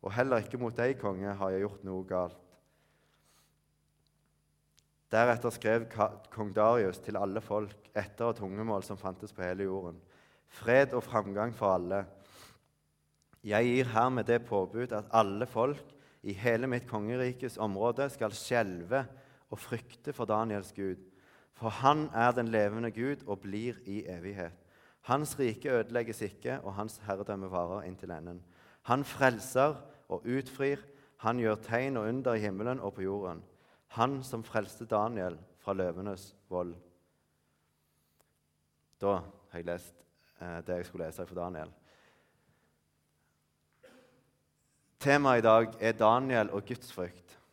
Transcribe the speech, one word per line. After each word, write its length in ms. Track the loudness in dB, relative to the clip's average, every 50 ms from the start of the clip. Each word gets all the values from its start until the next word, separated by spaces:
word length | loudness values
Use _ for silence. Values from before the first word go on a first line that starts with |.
| -6
og 80 | -4
heller 320 | 0 0 2 4 4 2 2
ikke 160 | -2 -6 -4
mot 160 | -4 -4 -2
deg, 220 | 0 0 0 0 0
konge, 320 | -2 -4 -2 -2 -4 -4
har 220 | -4 -2 -2 0 0
jeg 100 | 0 -2
gjort 220 | -2 -6 -8 -10 -8
noe 160 | -6 -6 -6
galt." 380 | -2 -2 -2 -2 -2 -6 -14 -20 _ _ _ _ _ _ _ _ _ _ _ _ _ _ _ _ _ _ _ _ _ _ _ _ _ _ _ _ _ _ _ _ _ _ _ _ _ _ _ _ _ _ _ _ _ _ _ _ _ _ _ _ _
Deretter 440 | 4 6 6 6 6 4 2 -2 -4
skrev 320 | 0 2 2 2 2 2 -2
ka-, 220 | 0 2 2 2 2 -6 -18 -16 -8
kong 160 | -8 -6 -2 2
Darius 440 | 4 6 6 6 6 4 0 -2 -4
til 140 | -8 -6 -2
alle 240 | -2 -2 -2 -2 -6
folk 480 | -6 -2 -4 -4 -4 -4 -12 -18 _ -6 _
etter 340 | -6 -6 -6 -6 -2 -2 -2
og 100 | -2 -2
tungemål 440 | -6 -8 -6 -6 -4 -2 -2 -4 -4
som 140 | -6 -12 -8
fantes 320 | -8 -8 -8 -8 -14 -16
på 100 | -10 -6 -4
hele 200 | -4 -2 -2 -4
jorden: 320 | -4 -4 -6 -8 -10 -12 -14 -20 _ _ _ _ _ _ _ _
"Fred 460 | _ -20 -8 0 4 6 6 6 4 2
og 80 | -4 -4
framgang 480 | 0 0 0 0 0 -2 -2 -2 -2 -2
for 240 | 0 2 4 4 2
alle. 260 | 2 0 -2 -2 -2 -6 -14 -20 -20 -20 -20 -20 -20 -20 -20 _ _ _ _ _ _ _ _ _ _ _ _ _ _ _ -20 _ -6
Jeg 240 | 2 2 4 4 4
gir 220 | 4 4 2 2 4
hermed 320 | 4 4 4 2 0 2
det 140 | 2 2 2 2
påbud 480 | 0 0 0 0 0 -2 -6 -6 -4
at 160 | -4 -6 -6 4 6
alle 320 | 6 6 6 2 -2 -4
folk 480 | -2 2 2 2 2 0 -4 -10 -20 -20 -20 -20 _ _ _ -8
i 80 | -8 -8
hele 320 | 0 2 2 4 4 2
mitt 220 | 0 -2 -4 -4 -4
kongerikes 680 | -6 -4 -4 -2 -2 -2 -2 -2 -4 -4 -8 -8 -4 -2
område 460 | -2 -2 0 0 0 0 2 0 -2 -4
skal 240 | -2 -4 -4 -4 -4
skjelve 720 | -6 -4 0 2 2 2 2 -2 -8 -4 -2 -2 -2 -2 -4 -10 -20 -20 -20 -20 _ _
og 140 | _ -12 -12
frykte 480 | -8 -8 -8 -8 -8 -12 -20 -12 _ -10
for 140 | -6 -6 -2
Daniels 460 | 0 2 0 2 0 -2 -6 -6 -8 -10
Gud. 240 | -6 -6 -6 -6 -8 -12 -20 _ _ _ _ -20 -20 _ _ _
For 160 | -6 -6 -6
han 380 | -4 4 6 6 6 6 2 -2
er 240 | 2 4 4 4 4
den 160 | 4 0 2
levende 400 | 2 2 2 2 2 -2 -4 -4
Gud 320 | -4 -4 -4 -4 -4 -6 -6 -8
og 140 | -8 -6 -6
blir 320 | -8 -6 -4 -6 -6 -8 -8 -10
i 160 | -8 -8 -8 -8 -8
evighet. 480 | -10 -10 -10 -10 -8 -8 -8 -10 -10 -16 _ _ _ _ _ _ _ _ _
Hans 300 | -2 0 0 0 -4 -2 0
rike 320 | 0 0 0 -2 -2 0
ødelegges 540 | 2 2 0 0 -2 -2 -2 -2 -6 -6 -6
ikke, 320 | -8 -8 -8 -8 -6 -6 -6 -8
og 80 | -8 -6
hans 240 | -6 -8 -8 -8 -12 -6
herredømme 400 | -6 -4 -4 -4 -6 -6 -6 -6 -4
varer 360 | -2 -2 -2 -2 -4 -6 -8
inntil 240 | -10 -12 -12 -10 -10
enden. 320 | -10 -10 -10 -12 -14 -14 -16 -20 _ -20 -20 -20 -20 _ _ 0
Han 160 | 0 0 0
frelser 720 | -4 0 4 4 4 4 4 -6 -2 2 4 4 4 2 -2 -10 -18 -20 -20 _ _
og 160 | -8 -6 -4
utfrir, 560 | -2 -4 -4 -4 -6 -6 -2 -2 -2 -2 -2 -8 -18 -20 -20 -20 _ _ _
han 160 | -2 0 0 2
gjør 240 | 2 2 0 0
tegn 340 | -2 0 0 0 2 0 -2
og 120 | -2 -2 -2
under 240 | -2 0 0 2 2
i 80 | 2
himmelen 400 | 0 -2 -2 -2 -2 -2 -2 -2
og 140 | -4 -6 -4 -4
på 80 | -4
jorden. 380 | -4 -2 -4 -4 -6 -8 -10 -14 -18 _ _ _ _ _ _ _ _ 0
Han 240 | 2 2 2 2 -4 -6
som 160 | -6 -8 -8
frelste 420 | -8 -2 -2 -2 -2 -2 -10 -14 -4 0
Daniel 480 | 2 2 2 2 -2 -2 -4 -4 -4 -6 -14 -20 -20 _
fra 100 | _ -4 -2 0
løvenes 540 | 0 -2 -2 -4 -8 -8 -8 -10 -12 -20 -20 _ _ _
vold." 240 | -4 -4 -4 -4 -8 -14 -18 -20 _ _ _ _ _ _ _ _ _ _ _ _ _ _ _ _ _ _ _ _ _ _ _ _ _ _ _ _ _ _ _ _ _ _ _ _ _ _ _ _ _ _
Da 220 | 2 2 2 2
har 400 | -2 -8 -18 -20 _ _ -12 -10
jeg 80 | -6 -6
lest, 240 | -6 -6 -8 -14 -20 _ -20 _ _ _ _ _ _ _
eh, 180 | -12 -10 -10 -10 -6
det 140 | -4 -4 -4
jeg 100 | -4 -6
skulle 160 | -8 -8 -8
lese 200 | -8 -8 -10 -12
fra 120 | -10 -8 -8
Daniel. 320 | -8 -6 -8 -10 -12 -12 -14 _ _ _ _ _ _ _ _ _ _ _ _ _ _ _ _ _ _ _ _ _ _ _ _ _ _ _ _ _ _ _ _ _ _ _ _ _ _ _ _ _ _ -20 -20 -20 _ _ _ _ _ _ _ _ _ _ _ _ _ _ _ _ _ _ _ _
Temaet 400 | 4 6 6 6 8 6 6 8
i 80 | 8
dag 280 | 10 8 8 8 4 -2 0
er 140 | 0 0
Daniel 580 | 2 6 6 6 6 6 4 2 2 2 2 2
og 160 | -2 -6 -6
gudsfrykt. 720 | -6 -10 -10 -10 -16 -8 -8 -8 -8 -8 -16 _ -20 -20 -20 _ _